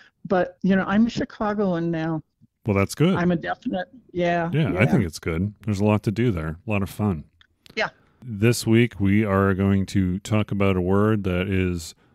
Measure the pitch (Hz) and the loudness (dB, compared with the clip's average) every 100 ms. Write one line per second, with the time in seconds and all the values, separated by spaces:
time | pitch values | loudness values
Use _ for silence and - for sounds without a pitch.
0 | - _ - 185 - - 185 190 180 202 | -10 _ -2 0 0 -2 0 2 2 2
1 | 233 302 285 - 208 208 196 170 170 165 | 2 0 -6 -4 -4 -2 -2 0 -2 -2
2 | 160 160 - _ _ _ - 98 98 - | -4 -4 -8 _ _ _ -2 0 0 2
3 | 160 180 175 175 175 - 254 185 - - | 2 2 2 0 -2 -8 -4 -6 -6 -14
4 | - 175 175 170 165 156 131 - 127 165 | -10 -4 0 0 0 0 0 2 2 2
5 | 87 - 90 82 101 - - 98 104 107 | 0 -4 -4 -2 -2 -4 -4 0 2 2
6 | - 101 123 87 78 82 - 101 95 - | 0 -2 0 -2 -4 -6 -4 -4 -4 -2
7 | 104 82 - _ _ _ - - 202 - | -2 -2 -8 _ _ _ -12 -6 -6 -8
8 | _ _ 131 101 113 123 117 113 120 - | _ _ -12 0 2 2 2 4 2 0
9 | 98 104 107 98 98 92 98 98 95 101 | 2 2 2 2 2 2 2 2 0 0
10 | 92 92 - 107 104 101 98 92 90 98 | 0 -2 -2 -2 0 0 0 2 2 2
11 | 107 110 95 90 98 95 92 87 85 - | 2 0 -2 -2 0 0 0 -2 -8 -18
12 | _ | _